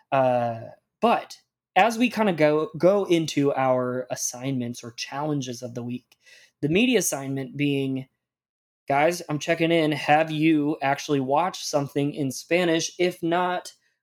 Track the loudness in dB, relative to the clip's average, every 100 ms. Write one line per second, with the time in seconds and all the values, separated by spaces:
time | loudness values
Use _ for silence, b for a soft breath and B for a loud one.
0 | b 2 2 2 0 -4 -12 -20 _ _
1 | 0 0 -2 -16 _ _ _ 4 4 4
2 | 0 2 2 4 4 4 0 2 4 4
3 | 4 2 2 0 0 2 2 2 0 -4
4 | -6 -6 -8 -6 -6 -4 -4 -8 -12 -12
5 | -10 -6 -4 -4 -4 -8 -10 -10 -8 -10
6 | _ _ B B B B 0 2 4 2
7 | 0 -4 -6 -6 -6 -4 -2 0 -2 -4
8 | -8 _ _ _ _ _ _ _ -2 2
9 | 2 0 -4 -6 -2 0 2 2 2 0
10 | 2 2 2 0 2 2 0 -2 -2 -2
11 | -2 -2 0 0 0 -4 -4 -4 -2 -2
12 | -4 -2 -6 -6 -2 0 2 0 -2 -2
13 | -2 -2 -2 -2 -2 -4 -8 -18 _ _